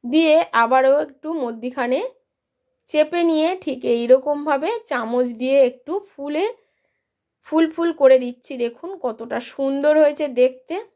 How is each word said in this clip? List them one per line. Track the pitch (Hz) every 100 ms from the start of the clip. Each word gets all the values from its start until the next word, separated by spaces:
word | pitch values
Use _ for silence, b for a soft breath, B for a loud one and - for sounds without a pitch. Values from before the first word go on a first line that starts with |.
দিয়ে | 240 302 320 311 - 226
আবারও | 233 262 262 285
একটু | 302 _ 311 330
মধ্যিখানে | 240 226 240 254 240 262 508 _ _ _ _ _ _ _ _
চেপে | 302 302 349
নিয়ে | 339 320 320 370
ঠিক | 320 254 254
এই | 233 240
রকমভাবে | 262 277 294 302 277 311 453 -
চামচ | 254 226 240 247 226
দিয়ে | 254 277
একটু | 247 247 - 370 403
ফুলে, | - 285 302 403 480 _ _ _ _ _ _ _ _ _
ফুল | 311 320
ফুল | 320 339
করে | 320 269 262
দিচ্ছি। | 247 247 - 262
দেখুন | 240 233 349 381
কতটা | 254 226 233 233 254
সুন্দর | - 269 277 285 302
হয়েছে | 294 294 294
দেখতে। | 240 254 254 _ 359 -